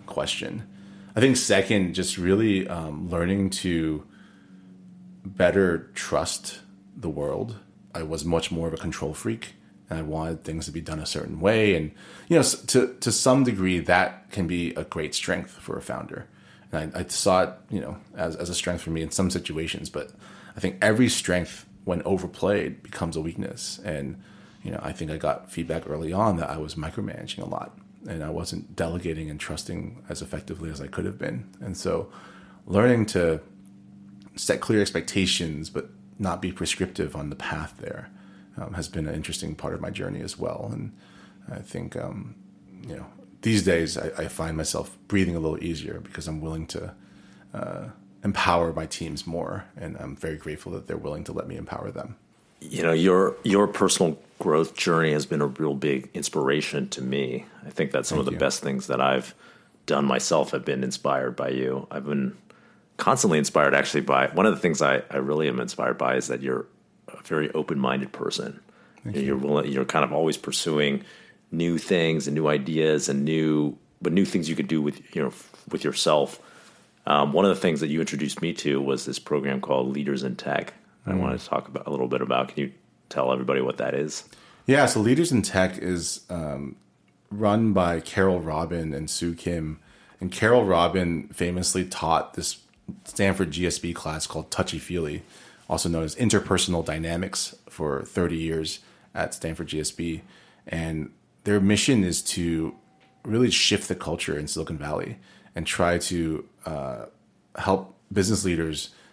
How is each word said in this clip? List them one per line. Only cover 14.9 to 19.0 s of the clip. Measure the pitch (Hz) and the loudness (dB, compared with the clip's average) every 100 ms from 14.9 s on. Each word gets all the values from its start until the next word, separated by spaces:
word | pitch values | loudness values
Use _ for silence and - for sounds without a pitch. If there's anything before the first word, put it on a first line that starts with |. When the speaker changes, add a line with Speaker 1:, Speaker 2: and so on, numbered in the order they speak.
| - 78 | -4 -4
Speaker 1:
strength | - - 90 - | -4 -2 -2 -4
for | - - - | -12 -10 -8
a | |
founder. | - - - - - - - - - | -6 -8 -8 -12 -14 -20 -20 -20 -8
And | 80 78 | -6 -4
I, | - | -6
I | 87 | -4
saw | - 101 92 | 0 4 4
it, | 92 - - | 4 -2 -8
you | 101 | -6
know, | - 92 - - | -6 -10 -12 -6
as, | 85 80 | -6 -4
as | 87 | -4
a | |
strength | 87 - 87 | -4 -2 -2
for | - | -2
me | 82 | -4